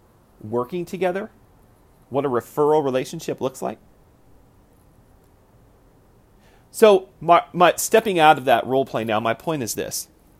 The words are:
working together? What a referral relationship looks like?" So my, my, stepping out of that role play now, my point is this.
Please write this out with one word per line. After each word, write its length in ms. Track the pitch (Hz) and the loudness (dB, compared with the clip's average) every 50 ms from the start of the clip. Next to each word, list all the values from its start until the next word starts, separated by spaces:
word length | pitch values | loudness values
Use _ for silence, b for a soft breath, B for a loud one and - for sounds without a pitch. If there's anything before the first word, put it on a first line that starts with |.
| _ _ _ _ _ _ _ - | _ _ _ _ _ _ _ -20
working 440 | - 107 110 120 123 123 180 175 170 | -12 -8 -6 -6 -6 -6 -6 -10 -8
together? 440 | - - 175 190 180 175 190 214 220 _ _ _ _ _ _ _ _ _ _ _ _ _ _ _ - | -10 -8 -4 -4 -4 -4 -6 -8 -12 _ _ _ _ _ _ _ _ _ _ _ _ _ _ _ -8
What 160 | 120 139 139 | -4 -4 -2
a 40 | 143 | -2
referral 540 | 123 117 110 - - - 147 147 151 156 139 | -2 -4 -4 -4 -2 0 0 2 2 2 0
relationship 560 | 139 127 131 139 - - 165 - - 147 - | 0 -2 -4 -4 -6 -10 -10 -8 -8 -8 -6
looks 220 | - 135 139 - | -6 -8 -8 -8
like?" 160 | - 123 - - _ _ _ _ _ _ _ _ _ _ - - _ _ _ _ _ _ _ _ _ _ _ _ _ _ _ _ _ _ _ _ _ _ _ _ _ _ _ _ _ _ _ _ _ _ _ _ _ _ _ _ b b b b b b | -10 -10 -10 -12 _ _ _ _ _ _ _ _ _ _ -20 -20 _ _ _ _ _ _ _ _ _ _ _ _ _ _ _ _ _ _ _ _ _ _ _ _ _ _ _ _ _ _ _ _ _ _ _ _ _ _ _ _ b b b b b b
So 380 | b - 226 214 196 190 - - _ - | b 4 6 6 6 6 2 -4 _ -6
my, 220 | 151 165 175 165 - - - | 0 2 4 4 2 0 0
my, 220 | 170 180 165 - | 2 2 2 2
stepping 420 | - - - - 220 214 226 190 170 | 0 -2 0 0 0 2 0 0 4
out 220 | 156 151 156 135 | 4 4 4 4
of 60 | 127 | 2
that 200 | 131 120 110 - | 0 0 0 0
role 200 | 117 131 135 135 | 0 -2 -2 -2
play 180 | - - 123 110 | -2 -4 -6 -4
now, 160 | 113 107 107 | -2 -2 -2
my 160 | 117 113 113 | -2 -2 -4
point 260 | - - 165 160 147 | -4 -6 -8 -6 -6
is 140 | 120 104 - | -6 -8 -8
this. 320 | 104 76 53 - - - - _ _ _ _ _ | -8 -8 -8 -10 -12 -12 -14 _ _ _ _ _